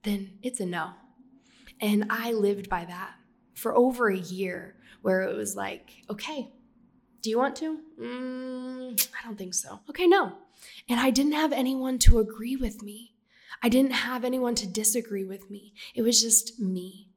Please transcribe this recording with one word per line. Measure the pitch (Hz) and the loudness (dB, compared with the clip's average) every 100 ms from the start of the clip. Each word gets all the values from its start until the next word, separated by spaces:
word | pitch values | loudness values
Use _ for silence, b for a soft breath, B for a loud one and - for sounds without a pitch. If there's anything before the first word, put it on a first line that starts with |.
then | 214 202 196 - | -4 -4 -6 -10
it's | 247 254 | -10 -6
a | |
no. | 185 175 160 - _ _ - _ B B B - | -6 -4 -8 -10 _ _ -20 _ B B B -4
And | 214 208 208 | 2 2 2
I | 226 233 | -2 -2
lived | 226 202 202 190 | 2 2 0 -4
by | 185 170 | -6 -6
that | 175 190 - _ _ _ | -12 -14 -16 _ _ _
for | - 226 - | -8 0 4
over | 254 247 226 | 4 4 0
a | 190 | 0
year, | 175 185 190 180 - - B B | -4 -6 -6 -6 -14 -20 B B
where | 185 185 | 0 2
it | 190 - | 2 -4
was | 202 | -6
like, | 196 196 202 - - _ | -6 -6 -8 -16 -20 _
"Okay, | 208 - 302 - - _ _ _ _ _ _ | -10 -8 -8 -10 -14 _ _ _ _ _ _
do | 220 | -2
you | 220 | 2
want | 269 269 | 0 0
to?" | 320 311 - - | -6 -6 -10 -14
"Mm, | 233 247 254 254 254 254 254 254 254 233 - - | -10 -8 -8 -8 -8 -10 -10 -10 -8 -8 -8 -14
I | 233 | -14
don't | 214 | -12
think | 185 | -8
so." | - - 202 - | -8 -8 -16 -14
"Okay, | 294 359 | 0 4
no." | 381 233 - - B B B - | 4 2 -6 -20 B B B -2
And | 240 | 2
I | 262 | 2
didn't | 254 285 | 4 2
have | 302 311 | 2 0
anyone | 262 254 262 262 254 | 0 0 -2 -2 6
to | - 240 | 10 10
agree | 220 - 233 269 | 6 -2 -6 -4
with | 240 - | -4 -8
me. | 202 208 240 _ _ B B B | -16 -18 -20 _ _ B B B
I | 240 | 2
didn't | 247 269 | 4 4
have | 240 247 254 | 2 -2 -4
anyone | 247 254 240 233 | -2 0 0 -2
to | 196 | -4
disagree | 185 214 254 226 202 | -2 0 0 -2 -6
with | 190 196 - | -6 -10 -14
me. | 202 - B B | -18 -18 B B
It | - | 0
was | 226 233 | 4 4
just | 226 214 - - | 4 2 2 -4
me. | 196 185 185 190 - | -4 -2 -8 -16 -20